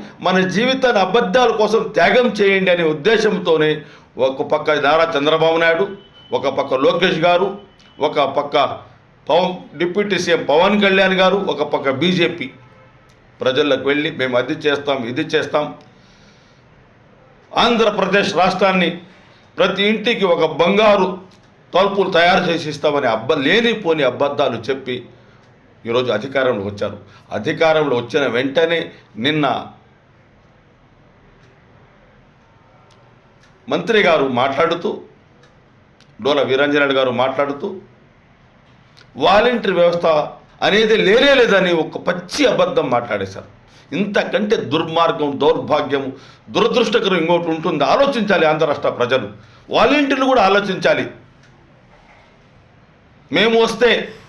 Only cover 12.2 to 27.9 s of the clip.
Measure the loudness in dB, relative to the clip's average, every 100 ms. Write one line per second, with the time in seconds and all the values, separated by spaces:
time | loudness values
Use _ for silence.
12.2 | 0 -2 -12 -14 -20 -20 -20 _ _ _
13.2 | _ _ -2 0 0 0 0 -2 -4 -4
14.2 | -2 -2 -2 -4 -2 -2 -2 -4 -4 -6
15.2 | -2 -2 -2 -4 -4 -10 -20 -20 -20 _
16.2 | -20 _ _ _ _ _ _ _ _ _
17.2 | _ _ _ -2 0 2 0 0 0 0
18.2 | 0 0 0 2 0 2 0 -4 -14 -20
19.2 | -20 _ _ -2 0 2 0 0 -2 0
20.2 | 0 2 0 2 2 4 4 4 2 -4
21.2 | -16 -20 _ _ _ 0 2 0 0 2
22.2 | 4 4 0 -2 -6 -4 -2 0 0 -2
23.2 | -2 0 2 2 2 0 -2 0 0 0
24.2 | -2 0 -2 -2 -6 -6 -6 -10 -12 -20
25.2 | -20 -20 _ _ _ _ -4 -2 0 -4
26.2 | -4 -2 0 -2 -6 -8 -8 -10 -18 -20
27.2 | -10 -8 -6 0 2 2 0